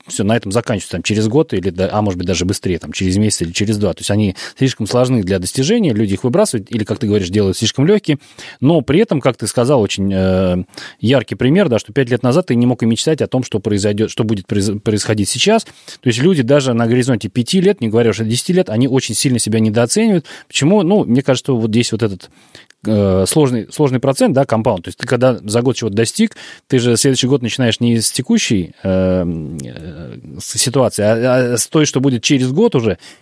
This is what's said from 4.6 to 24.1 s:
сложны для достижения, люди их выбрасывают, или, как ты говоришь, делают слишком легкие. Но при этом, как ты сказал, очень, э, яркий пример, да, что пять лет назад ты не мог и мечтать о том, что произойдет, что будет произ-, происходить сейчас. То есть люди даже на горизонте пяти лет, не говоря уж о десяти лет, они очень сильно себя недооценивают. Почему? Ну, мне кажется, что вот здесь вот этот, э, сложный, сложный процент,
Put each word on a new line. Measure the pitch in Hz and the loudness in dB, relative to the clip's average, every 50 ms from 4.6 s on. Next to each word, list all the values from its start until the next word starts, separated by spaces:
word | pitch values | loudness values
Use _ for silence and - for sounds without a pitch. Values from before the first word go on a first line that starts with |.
| 135 131 - - 110 | -2 -2 -2 -2 -4
сложны | - - 123 127 127 131 113 | -2 0 0 2 2 0 0
для | 92 87 98 92 | 0 0 -2 -2
достижения, | 87 - - 131 135 160 233 240 202 147 | -2 -4 -4 -2 0 0 2 2 2 0
люди | 107 104 113 95 98 | 0 0 0 0 -2
их | - - | -2 -2
выбрасывают, | 123 127 185 214 - - 110 95 - | 0 2 2 2 2 0 -6 -6 -4
или, | - 110 | -4 -4
как | 104 - 107 - | -4 -4 -4 -2
ты | 117 | 0
говоришь, | 101 104 104 92 87 | 0 0 0 0 0
делают | 95 107 101 95 90 | 0 0 2 2 0
слишком | - 113 107 - - 139 | 0 -2 -2 0 0 2
легкие. | 175 214 202 - - 147 - _ - - - - - - - | 2 2 2 2 -2 -4 -4 _ -14 -20 -20 -20 -18 -8 -2
Но | 123 139 170 156 | 0 2 2 2
при | 120 - 135 175 | 2 2 2 2
этом, | 233 - 185 135 | 2 2 0 0
как | - 135 - | 0 -2 -2
ты | - 117 | -2 -6
сказал, | 101 - 127 117 131 151 123 | -4 -2 0 0 2 2 2
очень, | 107 190 - 101 98 98 | 2 0 0 -2 -2 0
э, | 95 95 95 95 92 92 95 92 90 90 90 _ - - - - - - | 0 0 2 2 2 2 2 0 0 -2 -4 _ -12 -18 -18 -18 -12 -4
яркий | - 110 135 127 107 - 113 | 0 2 2 2 0 -2 -4
пример, | - 120 131 156 196 202 143 | -2 0 2 4 4 2 2
да, | 117 104 | 2 0
что | - - | -2 -2
пять | 104 139 131 120 | -2 -2 0 0
лет | 123 120 - | 0 0 0
назад | 123 127 180 180 | 2 2 2 0
ты | - 127 | 0 0
не | 117 120 | 2 2
мог | 123 123 - | 2 0 0
и | 120 | 0
мечтать | 113 117 - - 156 160 - | 0 0 0 0 -2 0 0
о | 113 - | -2 -2
том, | - 131 123 | -2 -4 -4
что | - - 104 | -2 -4 -4
произойдет, | - 110 104 98 101 104 104 101 110 - | -2 0 0 0 0 0 0 0 -2 -2
что | - - 120 | -2 -2 -2
будет | 110 113 98 - | -2 -2 -4 -4
произ-, | - 107 101 98 107 101 104 | -2 -2 0 0 0 -2 -2
происходить | - 113 107 101 - - 107 107 101 - | -2 -2 -2 0 0 -2 -2 -2 -2 -2
сейчас. | - 120 - 196 220 220 - | -2 -2 0 2 2 0 0
То | - - - - - - - - 131 | -4 -18 -20 -20 -20 -12 -4 -2 -2
есть | 110 120 | 0 2
люди | 143 190 190 147 | 2 2 4 2
даже | 123 117 143 147 131 131 117 | 2 4 4 2 2 2 0
на | 113 117 113 | 0 2 2
горизонте | 120 127 117 131 123 104 - 98 | 2 2 2 2 0 -2 -2 -4
пяти | - 127 117 - - 190 | -2 -2 -2 0 2 2
лет, | 175 196 202 - | 2 2 2 0
не | 120 110 | -2 0
говоря | 104 117 117 113 | 2 2 2 2
уж | 98 107 | 2 0
о | 113 | -2
десяти | 107 117 120 - - | -2 -2 -2 -2 0
лет, | 175 185 - - | 0 0 0 0
они | 110 113 131 131 | 0 0 0 2
очень | 131 131 - - 107 | 0 0 -2 -2 -4
сильно | - - 139 123 110 | -2 0 0 0 0
себя | - 107 110 113 | 0 0 0 2
недооценивают. | 110 110 104 117 120 - - 208 226 220 196 165 - - - - - _ | 2 2 2 2 2 2 2 2 2 2 2 0 -2 -4 -14 -20 -16 _
Почему? | - - 135 160 208 214 | -4 0 2 4 4 4
Ну, | 170 165 208 202 - | 4 2 2 2 2
мне | - 120 135 | 2 0 0
кажется, | - - 127 120 - | 2 2 0 0 0
что | - 131 | 0 0
вот | 113 113 113 | 0 0 0
здесь | 104 120 117 - | 0 0 0 0
вот | 117 104 | -2 -2
этот, | 117 104 95 90 - - _ _ _ _ - - - _ _ _ - | -2 -2 -4 -6 -14 -20 _ _ _ _ -20 -20 -20 _ _ _ -4
э, | 107 110 104 101 98 92 95 92 - | 0 2 2 2 4 2 2 2 2
сложный, | - 160 147 127 123 113 98 - | 2 2 2 2 0 -2 -6 -6
сложный | - - 151 131 127 120 | -4 -2 0 0 0 0
процент, | 135 135 | 0 0